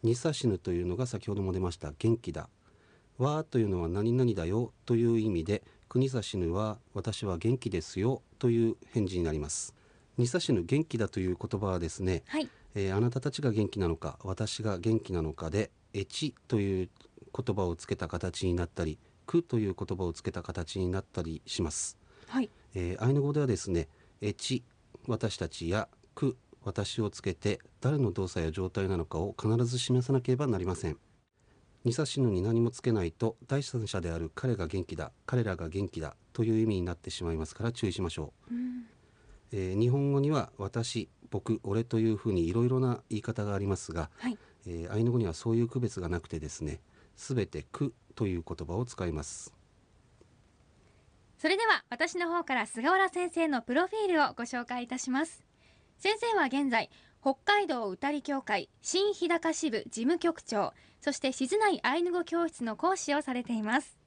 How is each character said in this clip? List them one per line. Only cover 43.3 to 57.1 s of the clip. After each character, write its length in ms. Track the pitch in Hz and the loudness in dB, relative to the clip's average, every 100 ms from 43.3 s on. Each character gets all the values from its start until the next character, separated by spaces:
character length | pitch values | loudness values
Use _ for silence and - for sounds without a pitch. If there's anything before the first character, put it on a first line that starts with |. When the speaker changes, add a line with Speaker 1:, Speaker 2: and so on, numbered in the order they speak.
| 110 | -4
Speaker 1:
が 100 | 104 | -2
あ 40 | 101 | 0
り 80 | 101 | 0
ま 100 | 95 | -2
す 160 | - | -2
が、 180 | 82 78 - | -4 -6 -4
Speaker 2:
は 120 | 247 | -6
い。 80 | 214 - _ - | -6 -10 _ -10
Speaker 1:
え 220 | 85 85 | -8 -4
ー、 20 | |
ア 60 | 101 | 0
イ 60 | |
ヌ 60 | 117 | 2
語 80 | 120 | 4
に 60 | |
は 80 | 104 | 0
そ 200 | 85 113 | -2 0
う 40 | 113 | 2
い 60 | |
う 60 | 117 | 2
区 120 | 127 | 0
別 200 | 120 - | -2 -2
が 80 | 87 | -2
な 100 | 87 | -2
く 80 | - | -4
て 100 | 82 | -6
で 100 | 76 | -6
す 120 | - | -6
ね、 200 | 76 80 _ - - - | -6 -6 _ -20 -20 -18
す 180 | - | -4
べ 120 | 127 95 | -2 -2
て 180 | 78 - | -6 -10
ク 220 | - 139 - _ | -4 -4 -4 _
と 120 | - 104 | -4 -2
い 100 | 90 | -2
う 80 | 82 | -4
言 200 | 82 78 | -8 -4
葉 80 | |
を 100 | 90 | -4
使 220 | 120 - 90 | -4 -4 -4
い 60 | |
ま 100 | 78 | -4
す。 320 | 73 - - _ _ _ _ _ _ _ - _ _ _ _ _ _ _ _ _ _ _ | -6 -12 -16 _ _ _ _ _ _ _ -20 _ _ _ _ _ _ _ _ _ _ _
Speaker 2:
そ 100 | 311 | 0
れ 80 | 381 | 2
で 80 | |
は、 200 | 453 370 - | 4 2 0
私 300 | 233 330 359 | -4 -2 0
の 100 | 339 | 0
方 160 | 339 | 0
か 120 | - 262 | 0 -2
ら 100 | 220 | -2
菅 220 | - 254 | -2 2
原 200 | 370 381 | 4 4
先 220 | 349 359 | 2 -2
生 180 | 330 330 | 0 0
の 140 | 269 | 0
プ 100 | 240 | 0
ロ 140 | 254 370 | 0 2
フ 80 | 440 | 0
ィ 60 | 415 | 2
ー 20 | |
ル 100 | 330 | 4
を 120 | 285 | 2
ご 80 | - | 0
紹 240 | 240 247 240 | -6 -6 -6
介 180 | 247 | -6
い 20 | 240 | -6
た 120 | 254 | -6
し 120 | - | -2
ま 140 | 254 | 0
す。 180 | 320 - _ _ _ _ _ _ | 0 -6 _ _ _ _ _ _
先 180 | 381 427 | 0 2
生 180 | 480 427 | 2 2
は 100 | 285 | 2
現 240 | 262 277 | 2 2
在、 200 | 233 - - - | 2 0 -8 -20